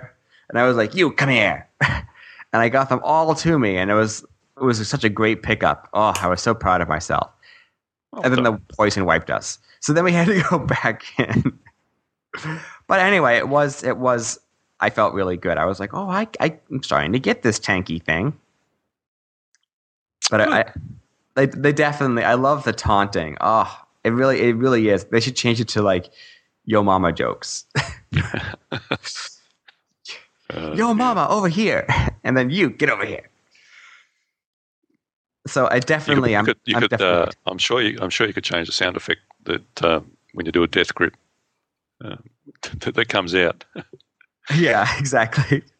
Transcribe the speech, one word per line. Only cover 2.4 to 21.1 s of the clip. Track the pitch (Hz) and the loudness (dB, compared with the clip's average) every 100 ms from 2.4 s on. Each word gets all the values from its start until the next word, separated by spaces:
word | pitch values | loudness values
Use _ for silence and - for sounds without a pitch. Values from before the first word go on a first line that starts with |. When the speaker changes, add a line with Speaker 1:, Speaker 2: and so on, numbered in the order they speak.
| - | -4
Speaker 1:
And | 110 | 0
I | 117 | 2
got | 131 135 | 2 0
them | 127 - | -2 0
all | 160 160 | 2 2
to | 156 165 156 | 0 0 2
me, | 110 92 | 2 0
and | 95 | 2
it | |
was, | 107 110 - - _ _ - | 2 0 -2 -16 _ _ -2
it | 131 | 0
was | 113 104 | 0 -2
such | - 113 | -2 0
a | |
great | 101 110 107 | 2 0 0
pickup. | - 110 85 73 - | -2 0 0 0 -4
Oh, | 104 107 90 | 0 0 2
I | 90 | 0
was | 90 | 0
so | 120 | 0
proud | 113 98 90 | 0 2 0
of | 82 | 0
myself. | 78 - 76 - _ - - _ _ _ _ _ | -4 -2 -4 -4 _ -20 -20 _ _ _ _ _
Speaker 2:
Well | - | -4
Speaker 1:
And | 131 127 | 0 2
then | |
Speaker 2:
done. | 120 107 - | 2 0 -6
Speaker 1:
the | - | 0
poison | 104 101 90 | 0 2 2
wiped | 82 - | 2 0
us. | 55 - - _ - | -6 -6 -14 _ -8
So | - | -2
then | 156 | 2
we | 180 | 2
had | 175 170 | 2 2
to | 190 | 2
<laughs> | 143 | 2
go | 170 | 0
back | - - 120 110 - - | 0 -2 -2 -4 -6 -4
in. | 120 - 127 - - _ _ _ _ _ _ - 156 160 - - - | 0 0 0 -4 -14 _ _ _ _ _ _ -14 -10 -10 -14 -10 0
But | 190 | 2
anyway, | 185 196 135 120 | 4 4 4 2
it | 117 | 2
was, | 143 147 131 127 | 0 0 -2 -4
it | 120 | -2
was, | 127 120 110 - _ _ _ - | 0 0 -2 -10 _ _ _ -2
I | 113 | 0
felt | 117 104 | 2 0
really | 98 92 90 | 0 -2 -2
good. | 92 78 | -2 0
I | |
was | 85 98 | 0 -2
like, | 101 | -6
"Oh, | 160 196 | -8 -4
I, | 190 220 - | -4 -4 -2
I, | 160 165 - | -4 -4 -10
I'm | 151 | -8
starting | - 71 73 | 0 0 2
to | 123 | 0
get | - 123 | 0 0
this | 120 101 | 0 0
tanky | - 95 92 82 | 0 -2 -2 -6
thing." | - 80 127 147 _ _ _ _ _ _ _ _ _ _ _ _ _ _ _ _ _ - - | -2 -2 -2 -6 _ _ _ _ _ _ _ _ _ _ _ _ _ _ _ _ _ -8 0
But | 107 | 2
I, | 107 | 2
Speaker 2:
Good. | |
Speaker 1:
I, | - - - - - _ | 2 -2 -6 -16 -18 _